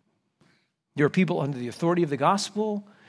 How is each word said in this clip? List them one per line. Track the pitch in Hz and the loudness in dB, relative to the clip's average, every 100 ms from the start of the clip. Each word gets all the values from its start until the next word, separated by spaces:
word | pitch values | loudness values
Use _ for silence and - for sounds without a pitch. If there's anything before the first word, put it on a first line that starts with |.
| _ _ _ _ _ _ _ _ _ | _ _ _ _ _ _ _ _ _
There | - | 0
are | 147 | 2
people | 185 170 175 | 2 2 0
under | 143 127 | -2 -4
the | 120 | -8
authority | - 170 175 | -2 0 2
of | 160 | 0
the | 139 | 2
gospel. | 151 202 - 208 220 208 - - | 2 2 -2 -4 -4 -6 -10 -20